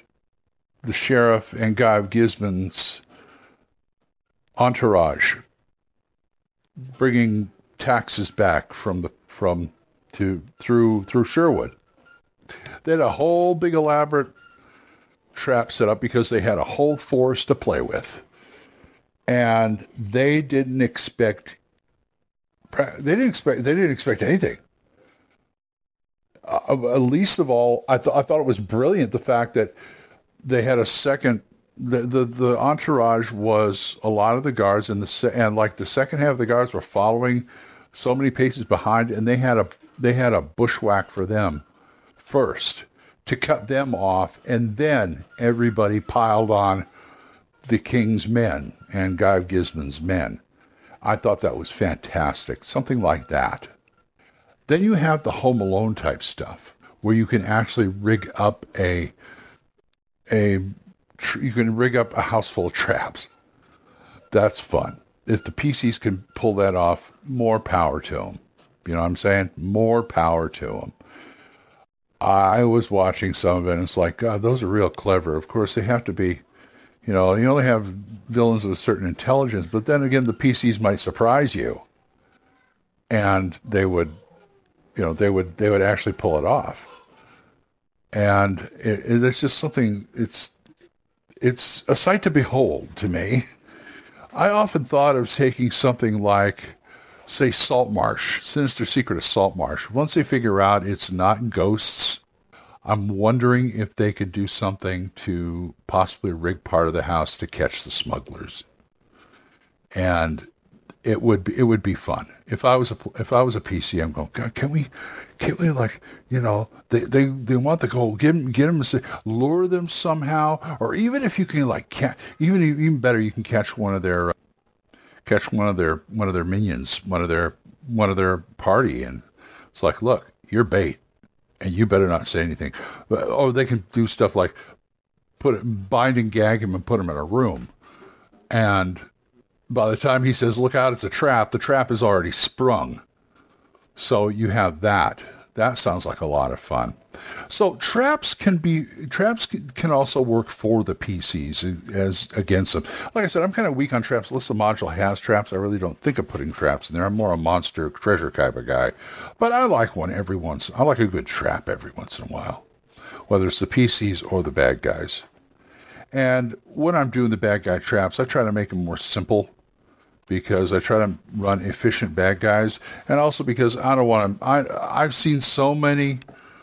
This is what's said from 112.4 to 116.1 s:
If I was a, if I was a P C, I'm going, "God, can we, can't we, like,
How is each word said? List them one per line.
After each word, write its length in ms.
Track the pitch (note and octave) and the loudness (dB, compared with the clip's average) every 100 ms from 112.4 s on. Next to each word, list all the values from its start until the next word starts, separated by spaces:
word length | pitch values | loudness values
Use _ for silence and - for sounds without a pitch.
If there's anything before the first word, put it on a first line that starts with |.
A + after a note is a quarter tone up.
| - | -10
If 180 | - C3 | -2 2
I 100 | B2+ | 2
was 120 | B2 | 2
a, 60 | - - - | -6 -10 -10
if 120 | A2+ | 0
I 120 | B2 | 2
was 120 | B2+ G#2+ | 2 0
a 60 | |
P 180 | - F2+ | -6 -4
C, 200 | - F2 | -2 -2
I'm 120 | D#2+ | -4
going, 200 | D2+ D#2 | -6 -8
"God, 220 | - A2+ - | -8 -8 -4
can 160 | C#3 | -2
we, 160 | D#3 C#3+ - - - - - | -2 -4 -8 -18 -18 -18 -8
can't 220 | - - | -6 0
we, 100 | F3 | 0
like, 320 | C#3 A2 - - | 0 -2 -4 -18